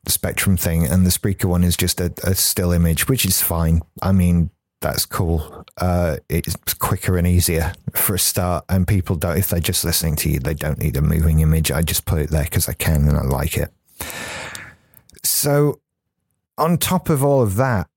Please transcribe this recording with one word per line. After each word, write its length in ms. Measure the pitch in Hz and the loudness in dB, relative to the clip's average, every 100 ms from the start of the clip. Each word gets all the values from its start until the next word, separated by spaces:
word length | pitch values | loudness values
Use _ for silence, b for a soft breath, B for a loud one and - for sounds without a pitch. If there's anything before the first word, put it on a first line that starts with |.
| - | -6
spectrum 480 | - - - 98 92 | -4 -4 -2 0 0
thing, 300 | 90 82 71 | 2 0 2
and 200 | 92 90 | 4 2
the 40 | |
Spreaker 340 | - 104 95 | 2 -2 -2
one 220 | 95 87 87 | 0 2 2
is 100 | - | 0
just 240 | 87 - | -2 -2
a, 140 | 87 - | -4 -2
a 120 | 90 95 | -2 0
still 360 | - - 90 | -2 0 2
image, 380 | 87 85 78 - | 2 2 2 0
which 160 | 131 95 | 0 0
is 160 | - | -2
fine. 400 | - 82 82 82 - - | -2 0 2 2 0 -4
I 120 | 90 | 0
mean, 360 | 95 87 87 80 _ _ - | 2 4 2 0 _ _ -8
that's 260 | 73 - - | -6 -4 -4
cool. 600 | - 85 82 - - - - | -2 -2 -2 -4 -14 -14 -4
Uh, 420 | 90 87 85 71 - | 0 2 0 -2 -4
it's 260 | 82 - - - - | -4 -4 -6 -8 -4
quicker 420 | - 95 - 90 | -2 -2 0 2
and 100 | 87 | 4
easier 460 | 87 87 80 80 - - | 4 2 0 -2 -6 -8
for 220 | - - 92 | -4 -2 -2
a 40 | |
start, 440 | - - 90 85 - | -2 0 -2 -2 0
and 180 | 92 87 | 0 2
people 300 | 98 - 85 | 2 0 -2
don't, 200 | 85 78 | 0 0
if 120 | - | 0
they're 100 | 85 | -2
just 240 | 80 87 | -2 -2
listening 320 | 82 - 82 73 | -2 0 0 -2
to 120 | 76 | 0
you, 100 | 71 | -2
they 140 | 65 | -2
don't 260 | 73 71 76 | -4 -4 -2
need 160 | 76 67 | -2 0
a 60 | |
moving 400 | 76 80 80 78 | 2 2 4 4
image. 280 | 78 80 78 | 4 2 2
I 120 | 71 | 0
just 240 | 82 90 - | -2 -4 -2
put 160 | 82 | -2
it 80 | 73 | 0
there 160 | 78 73 | -2 0
'cause 240 | - - | -2 -2
I 40 | |
can 360 | - - 78 73 | -4 0 2 2
and 80 | 71 | 2
I 60 | |
like 340 | 67 67 76 - | 0 -2 -2 -4
it. 160 | 71 _ _ B B B B B B B B B B B B - | -6 _ _ B B B B B B B B B B B B -10
So 600 | - - 143 143 147 - _ _ _ _ _ _ _ - | -4 -2 2 2 2 0 _ _ _ _ _ _ _ -2
on 200 | 165 170 | 0 0
top 320 | - 180 - | 0 -2 0
of 140 | 143 | 2
all 180 | 143 135 | 4 4
of 140 | 107 95 | 2 2
that, 340 | 131 104 80 | 0 0 -4